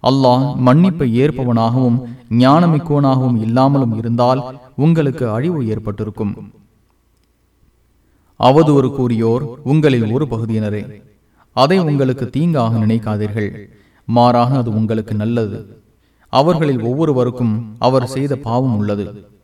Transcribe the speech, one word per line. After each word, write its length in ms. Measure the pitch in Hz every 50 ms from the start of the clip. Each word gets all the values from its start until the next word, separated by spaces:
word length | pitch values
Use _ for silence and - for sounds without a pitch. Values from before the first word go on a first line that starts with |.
| -
அல்லாஹ் 520 | - 131 139 135 127 123 127 131 123 123
மன்னிப்பை 640 | 131 123 127 127 135 175 190 170 170 151 127 113 120
ஏற்பவனாகவும் 800 | 131 143 123 - 131 123 120 117 113 113 120 127 131 123 117 123 127 - - - - -
ஞானமிக்கோனாகவும் 1080 | 113 120 123 131 139 165 180 170 160 147 - - 143 147 143 135 131 131 127 127 123 113
இல்லாமலும் 560 | 110 110 113 127 131 135 139 139 135 117 113 107
இருந்தால் 640 | 113 117 120 117 120 123 131 - 127 127 131 139 - - _
உங்களுக்கு 540 | - 135 160 170 160 151 139 127 - 127 117
அழிவு 360 | 107 113 135 170 180 156 127 110
ஏற்பட்டிருக்கும். 840 | 107 110 107 107 101 101 107 104 101 - 110 101 101 - 104 98 - _ _ _ _ _ _ _ _ _ _ _ _ _ _ _ _ _ _ _ _ _ _ _ _ _ _ _ _ _ _ _ _ _ _ _ _ _
அவதூறு 560 | - 123 135 151 165 151 151 139 131 131 143
கூறியோர் 480 | 139 127 120 120 110 113 113 117 123 147 135 120 139 147
உங்களில் 480 | 123 139 156 151 147 131 120 113 107
ஒரு 140 | 110 127 151
பகுதியினரே, 760 | 131 117 113 113 110 113 110 107 104 104 104 104 - 107 104 - _ _ _ _ _ _ _ _ _ _
அதை 260 | 123 127 147 180 190
உங்களுக்கு 500 | 180 156 147 139 139 131 127 127 123 120 - 131
தீங்காக 420 | 156 175 165 143 117 113 113 113
நினைக்காதீர்கள். 920 | 110 107 110 113 110 107 107 104 107 104 101 113 104 98 - 107 104 92 - _ _ _ _ _ _
மாறாக 520 | - 117 120 120 123 120 120 120 123 139 135
அது 160 | 123 117 104
உங்களுக்கு 420 | 110 110 107 113 110 107 - 110
நல்லது. 680 | 104 107 110 120 120 113 104 98 - 107 98 - - _ _ _ _ _ _ _ _ _ _
அவர்களில் 520 | - 127 143 160 180 160 160 147 135 123
ஒவ்வொருவருக்கும் 960 | 110 117 127 143 165 156 143 127 123 123 123 127 123 113 107 110 117 110 107 117
அவர் 280 | - 123 131 131 123 120
செய்த 280 | 131 135 139 143 139
பாவம் 420 | - - 113 113 123 131 135 117 104
உள்ளது. 520 | 104 104 104 101 101 90 104 107 92 - _ _